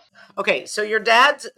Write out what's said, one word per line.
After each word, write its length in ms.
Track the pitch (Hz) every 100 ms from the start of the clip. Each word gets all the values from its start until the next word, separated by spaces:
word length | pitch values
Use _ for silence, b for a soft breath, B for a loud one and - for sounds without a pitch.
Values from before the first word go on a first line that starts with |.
| _ B B -
Okay, 300 | 196 147 -
so 160 | -
your 180 | 214 214
dad's, 480 | 208 226 277 285 220